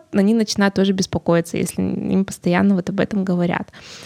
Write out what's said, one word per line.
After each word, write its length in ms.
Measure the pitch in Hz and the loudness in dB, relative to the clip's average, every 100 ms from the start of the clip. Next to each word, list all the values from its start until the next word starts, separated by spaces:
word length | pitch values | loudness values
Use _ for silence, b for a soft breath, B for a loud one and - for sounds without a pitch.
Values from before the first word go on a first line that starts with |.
| - | -2
они 220 | 208 196 | 2 2
начинают 400 | 226 214 - 196 | 2 0 0 0
тоже 180 | 196 196 | 2 2
беспокоиться, 640 | 190 - 175 - 170 165 - | 0 -2 -2 0 0 0 -4
если 240 | 180 - | -4 -2
им 420 | 185 190 - 190 | -4 -2 -2 0
постоянно 500 | 196 - 180 175 202 | -2 -4 0 2 2
вот 160 | 185 180 | 2 0
об 80 | 196 | -2
этом 240 | 202 202 | -2 -2
говорят. 460 | 185 175 175 - - B B B | -2 0 0 -2 -6 B B B